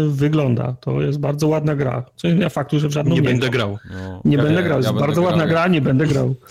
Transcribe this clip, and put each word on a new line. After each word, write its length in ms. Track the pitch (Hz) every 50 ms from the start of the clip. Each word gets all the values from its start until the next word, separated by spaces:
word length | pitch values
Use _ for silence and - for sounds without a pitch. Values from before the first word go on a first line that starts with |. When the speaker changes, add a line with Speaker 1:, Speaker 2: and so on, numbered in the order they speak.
| 156 151
Speaker 1:
wygląda. 640 | 143 135 143 151 156 156 143 127 120 117 123 131 127 -
To 200 | - 139 131 139
jest 180 | 147 143 139 147
bardzo 280 | 143 139 147 147 156 151
ładna 280 | 156 156 147 156 147
gra”. 300 | 139 143 127 - 123 127 - _
Co 120 | - - 170
ja 220 | 170 180 - -
faktu, 300 | - 151 139 - 156 147
że 100 | 151 147
w 20 |
żadną 240 | 143 151 147 - 170
Speaker 2:
Nie 60 | -
Speaker 1:
nie 60 | 151 127
Speaker 2:
będę 220 | 127 123 131 127
Speaker 1:
gram. 260 | 120 123 110 101 101 101
Speaker 2:
grał. 20 | - 92 92 92 95
Speaker 3:
No. 180 | 95 92 92 -
Speaker 1:
Nie 120 | - 143 139
Speaker 3:
Ja, 60 | 147
Speaker 1:
będę 180 | 151 160 180
Speaker 3:
ja, 60 | 175 165
Speaker 1:
grał. 40 |
Speaker 3:
ja 60 | 147 131
Speaker 1:
Jest 100 | 127 -
Speaker 3:
będę 120 | 123 -
Speaker 1:
bardzo 200 | 143 147 151 170
Speaker 3:
grał 40 | 175 180
Speaker 1:
ładna 120 | 165 170 156
Speaker 3:
jak, 80 | 151
Speaker 1:
gra, 160 | 165 165 170 185
nie 140 | 180 151
będę 260 | 135 143 135 131 160 151
grał. 280 | 139 135 127 127 131 - - -